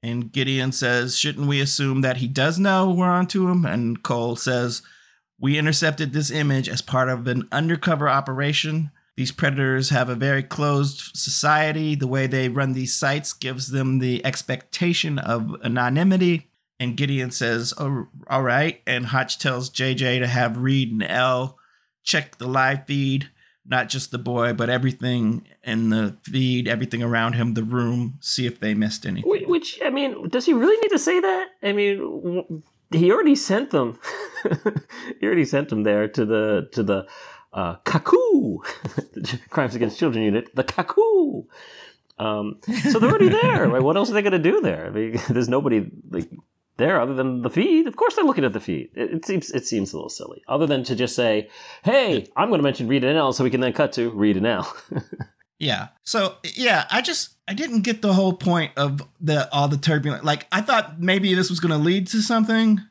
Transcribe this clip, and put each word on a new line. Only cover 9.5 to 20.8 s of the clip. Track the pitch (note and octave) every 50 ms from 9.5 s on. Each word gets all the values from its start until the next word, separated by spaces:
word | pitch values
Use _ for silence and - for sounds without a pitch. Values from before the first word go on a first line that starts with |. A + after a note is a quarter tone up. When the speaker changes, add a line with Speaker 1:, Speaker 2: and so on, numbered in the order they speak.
| C#3 C3+ C#3 C3 C3 C3 C3 -
Speaker 1:
have | C#3+ B2+ B2+ A#2+
a | B2
very | A#2 C3+ C#3 C#3 C3+ C3+
closed | C#3 - - D3 D3 C#3+ C#3 C#3+ C#3+ C#3 - - - -
society. | - - C#3+ C#3 - - D3+ D3+ D3+ D#3 D#3 D3+ D#3 D#3 D#3 D3+
The | C#3 C3+
way | B2+ B2+ C3+ C3+ C3
they | B2+ C3+ B2+ B2+
run | A#2+ C3+ C#3 C3 C3
these | C3 B2+ B2 -
sites | - - C#3 C#3 D3+ D3 - -
gives | _ - C3 C3 B2+ C3 B2 B2+
them | C3+ C3+ C3 C3 C3
the | B2+ B2+ B2 A#2+ -
expectation | C3 C3+ - - - C3+ B2+ - _ - - F3 F3 F3 - - D#3+ D3 C3+
of | - - A#2 A#2 A2 G#2+ G#2+ - -
anonymity." | A#2+ A#2 B2 B2 B2 B2+ D3 F3 F#3+ F#3+ F#3 F#3 F3 E3+ D#3+ C#3 _ _ _ _ _ _ _
And | B2+ B2 A#2+
Gideon | B2+ C#3+ C#3 C#3 C3+ B2+ B2
says, | B2 - B2+ A#2 A#2 A#2 A#2 B2 - -
"Oh, | D3 C#3 C#3 B2+ - - _ - - -
all | - C3 C3
right." | B2+ A#2+ C3+ D3+ D#3+ - - _
And | - B2 B2 B2+
Hotch | A#2+ B2+ C3 C3 B2+ - -
tells | - C#3+ C3 B2 B2+ B2+
J | - - C3 C3 C3
J | - C3+ B2+ B2 B2+
to | B2
have | A#2+ A#2+ B2+ B2 A#2+ A2 A#2+
Reed | B2 C3 C3+ C3+